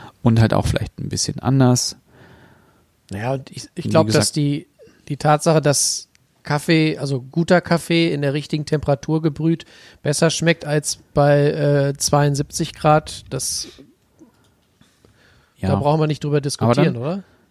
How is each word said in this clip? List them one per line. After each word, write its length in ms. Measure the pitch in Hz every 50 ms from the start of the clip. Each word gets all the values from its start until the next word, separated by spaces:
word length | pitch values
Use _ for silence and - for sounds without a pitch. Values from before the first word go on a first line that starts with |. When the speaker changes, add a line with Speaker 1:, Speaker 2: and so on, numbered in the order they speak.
| - - _ _ -
Speaker 1:
Und 180 | 117 113 113
halt 140 | 110 107 -
auch 120 | 101 -
vielleicht 320 | - - - - - - -
ein 120 | - -
bisschen 280 | - - - - - -
anders. 560 | - - 135 135 131 123 123 127 - - - - _ _ _ - - - - _ - _ _ _ _ _ _ _ _ _ _ _ _ _
Speaker 2:
Naja, 240 | 98 98 110 123 135
und 160 | 135 135 -
ich, 180 | - - - - _
ich 100 | - 165
Speaker 1:
Wie 40 | 107
Speaker 2:
glaub, 160 | 107 - 104
Speaker 1:
gesagt 160 | 107 107 - -
Speaker 2:
dass 100 | - -
die, 360 | 151 147 143 143 - - _ _ _ - - _ _ _ -
die 100 | 147 -
Tatsache, 420 | - 151 151 147 - 170 160 156
dass 480 | 143 147 139 - - - - - - _ _ _ _ _ _ _ _
Kaffee, 540 | - 147 147 - - 165 160 156 156 151 -
also 220 | - 135 139 123
guter 400 | 123 131 - 170 170 - 185 175
Kaffee 520 | - - 170 165 - - 170 165 165 160 147
in 100 | 143 143
der 100 | 139 135
richtigen 320 | 151 143 - - 151 147
Temperatur 560 | - 156 147 - - 143 - - - 156 160 160
gebrüht, 420 | 160 139 - 156 165 165 160 - - - - - - - _ -
besser 280 | 143 147 - 170 160
schmeckt 340 | - - 156 165 160 - -
als 340 | 147 147 151 147 - - - - _ _
bei, 360 | 147 143 147 143 143 143 147
äh, 460 | - 160 147 143 143 143 139 139 139
zweiundsiebzig 760 | - - - - 143 147 147 143 135 147 - - - 165 - -
Grad. 500 | - - 160 151 156 156 - - - - -
Das, 380 | - - - - - - - - - - 139 - _ _ _ _ _ _ - _ _ _ _ _ _ _ _ _ _ _ _ _ _ _ _ _ _ _ _ _ _ _ _ _ _ _
Speaker 1:
Ja. 100 | 95 95
Speaker 2:
da 60 | 98
brauchen 240 | 98 135 147 151 160
wir 60 | 156
nicht 180 | 151 151 - -
drüber 120 | 147 143
Speaker 1:
Aber 40 | 147 135
Speaker 2:
diskutieren, 520 | 143 - - 113 113 120 143 151 156 123
Speaker 1:
dann 80 | 117 123
Speaker 2:
oder? 200 | 151 180 202 - - _ _ _ _